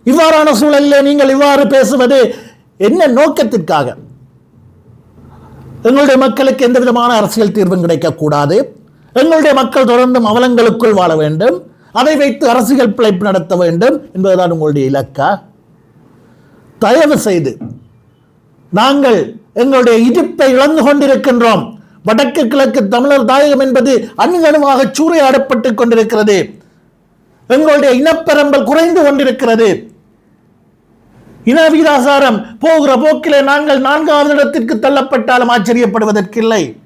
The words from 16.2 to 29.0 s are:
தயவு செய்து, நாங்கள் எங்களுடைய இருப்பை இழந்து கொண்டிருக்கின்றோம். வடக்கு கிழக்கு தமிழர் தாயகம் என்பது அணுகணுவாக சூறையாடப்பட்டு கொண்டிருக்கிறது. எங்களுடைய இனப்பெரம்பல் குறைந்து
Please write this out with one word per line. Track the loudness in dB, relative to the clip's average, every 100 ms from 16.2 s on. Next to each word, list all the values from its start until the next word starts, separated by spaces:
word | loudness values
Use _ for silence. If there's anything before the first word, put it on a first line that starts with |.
| _ _ _ _ _ -4 0
தயவு | 2 2 0 -2
செய்து, | -4 -4 -8 -16 -18 -20 _ _ _ _ _ _ _ _
நாங்கள் | -2 0 0 2 0 -2 -10 _ -4
எங்களுடைய | 0 2 2 2 2
இருப்பை | 0 -2 0 0 2
இழந்து | 2 2 2
கொண்டிருக்கின்றோம். | 2 2 0 0 0 2 0 -4 -16 -20 _ -4
வடக்கு | -2 0 -2 -2
கிழக்கு | 0 0 0 -2
தமிழர் | 0 2 0 2
தாயகம் | 2 2 2 0
என்பது | 0 0 0 -2 -2
அணுகணுவாக | -2 2 2 2 2 0 -2 -2
சூறையாடப்பட்டு | 0 2 2 0 -2 -4 -2
கொண்டிருக்கிறது. | -2 0 0 0 0 0 0 -2 -12 _ _ _ _ _ _ _ _ _
எங்களுடைய | 0 2 2 2 2
இனப்பெரம்பல் | 0 -2 0 0 0 0 0
குறைந்து | 0 0 2